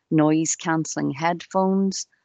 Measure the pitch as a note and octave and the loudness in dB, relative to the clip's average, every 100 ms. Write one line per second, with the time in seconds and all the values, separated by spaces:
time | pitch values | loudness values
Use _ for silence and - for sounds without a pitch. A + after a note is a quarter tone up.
0 | - D#3 D3+ D#3 D#3+ - E3+ D#3+ D#3 - | -2 2 4 4 0 -4 -2 -2 -2 -4
1 | C#3+ C#3 E3 F3 - F#3+ F#3+ F#3+ G3 F#3 | -4 -2 -2 -2 -4 0 2 2 0 -2
2 | - _ | -10 _